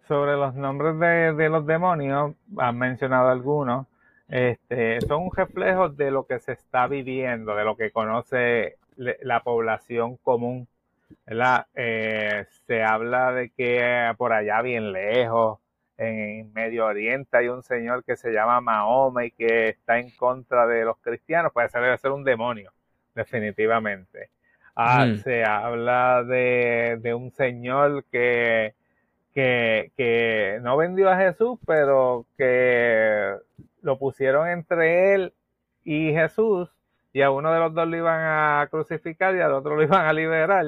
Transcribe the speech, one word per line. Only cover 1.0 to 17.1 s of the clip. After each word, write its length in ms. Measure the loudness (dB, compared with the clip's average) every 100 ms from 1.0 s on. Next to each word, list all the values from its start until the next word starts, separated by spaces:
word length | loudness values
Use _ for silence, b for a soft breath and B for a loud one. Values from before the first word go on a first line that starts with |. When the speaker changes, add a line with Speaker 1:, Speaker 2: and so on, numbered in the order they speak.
| 2 4 2
Speaker 1:
de 140 | 2 2
los 180 | 0 0
demonios, 680 | 0 0 0 -2 -2 -2 -6 -14 -4
han 200 | -2 0
mencionado 500 | -4 -4 0 2 4
algunos, 560 | 2 0 -2 -2 -4 -6 b b b -6
este, 720 | 0 0 -2 -6 -2 0 0
son 220 | -2 -2
un 60 | -4
reflejo 540 | -4 -4 -2 0 2 0
de 220 | 0 -2
lo 160 | -2 -4
que 120 | -8
se 120 | -8
está 340 | -12 _ -2 0
viviendo, 680 | -2 -6 -6 -4 -6 -4
de 100 | -2
lo 120 | -2 -2
que 140 | -4
conoce 880 | -4 -4 -4 -4 0 0 0 -2 -8 _ -12
le-, 220 | -8 -6
la 200 | -4 -4
población 760 | -2 -2 -2 -4 -6 -6 -6 -6
común, 500 | -2 -2 -2 -8 -14 _ _ _ b -20 -8
¿verdad? 400 | 0 2 2 0
Eh, 720 | -6 -4 -2 -2 -2 -2 -4 -6 _ -4
se 160 | 0
habla 480 | 0 0 0 0 0
de 180 | -2 -6
que 640 | -4 0 2 2 0 -2 -2
por 140 | 0
allá 300 | 0 0 0
bien 300 | 0 -4 -4
lejos, 680 | -4 -2 0 2 2 0 -2 _ _ _ -8
en 540 | -6 -6 -8 -10 -12
Medio 320 | -8 -6 -2 -2
Oriente, 500 | -2 -2